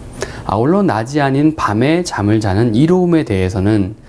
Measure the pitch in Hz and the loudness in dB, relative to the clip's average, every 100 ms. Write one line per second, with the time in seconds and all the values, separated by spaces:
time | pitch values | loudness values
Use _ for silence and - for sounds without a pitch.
0 | - - - - - 101 127 196 185 107 | -16 -12 -12 -10 -4 -2 0 2 0 0
1 | 120 147 139 135 156 156 - 107 131 170 | -2 -2 0 2 0 0 -2 0 2 0
2 | 175 - 101 110 101 98 120 107 160 185 | -2 -2 0 2 0 0 2 2 2 2
3 | 180 160 - 95 92 95 98 110 92 - | 2 2 0 -2 -2 0 2 2 0 -6